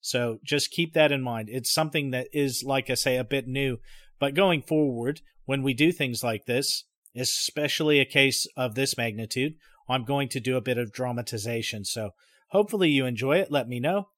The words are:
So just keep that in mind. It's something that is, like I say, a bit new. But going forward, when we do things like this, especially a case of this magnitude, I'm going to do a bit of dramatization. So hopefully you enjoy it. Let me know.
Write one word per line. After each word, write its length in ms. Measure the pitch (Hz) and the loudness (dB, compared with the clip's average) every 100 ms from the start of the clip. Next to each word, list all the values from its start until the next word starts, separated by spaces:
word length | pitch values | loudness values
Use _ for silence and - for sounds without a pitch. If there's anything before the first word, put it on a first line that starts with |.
So 380 | - 123 120 110 | -4 -2 -2 -4
just 280 | - 147 - | -2 0 0
keep 220 | - 165 | -2 0
that 200 | 160 151 | 4 4
in 80 | 143 | 4
mind. 260 | 127 117 107 | -2 -4 -4
It's 220 | 127 113 | -6 -2
something 380 | - 156 156 139 | 0 0 -2 -2
that 160 | 127 127 | -4 -2
is, 300 | 151 143 123 135 | 0 0 -2 -2
like 240 | 135 131 | -2 0
I 60 | 127 | 0
say, 200 | 139 127 | 2 0
a 80 | |
bit 240 | 120 139 127 | 0 -2 -2
new. 300 | 131 139 120 - - - _ | -2 -2 -4 -10 -20 -20 _
But 140 | 139 | 0
going 280 | 143 196 165 | 4 4 2
forward, 600 | - 156 147 117 120 151 - _ - | 2 2 2 0 -4 -6 -10 _ -4
when 180 | 139 | 0
we 100 | 135 | 0
do 200 | 120 156 | 4 2
things 280 | 175 135 117 | 2 -2 -2
like 240 | 123 110 - | -2 -4 -2
this, 380 | 123 139 - - _ _ 120 | -2 0 -4 -6 _ _ -6
especially 840 | - - - - 147 - 156 147 | -2 -2 -2 -2 -2 0 4 4
a 60 | 131 | 4
case 400 | 143 135 127 - - | 4 4 2 -4 -4
of 180 | 127 110 | -4 -2
this 220 | 135 - | -2 -2
magnitude, 560 | 117 104 110 - 139 151 _ _ - | -4 -4 -6 -2 -2 -4 _ _ -4
I'm 160 | 131 | -4
going 240 | 113 139 135 | 0 -2 -2
to 120 | 131 | -4
do 160 | 117 127 | -2 -2
a 40 | |
bit 160 | 113 120 | 0 -2
of 140 | 117 | -2
dramatization. 960 | 110 127 120 117 113 104 117 113 110 98 | -4 -4 -4 -6 -6 -4 -4 -4 -6 -8
So 260 | - 104 _ _ _ _ | -6 -8 _ _ _ _
hopefully 400 | 196 208 214 175 | 0 2 2 4
you 160 | 143 127 | 4 2
enjoy 320 | 117 131 160 | -2 2 2
it. 140 | 190 | 2
Let 180 | 147 120 | 0 -2
me 100 | 123 | -2
know. 300 | 135 196 196 | 0 -2 -4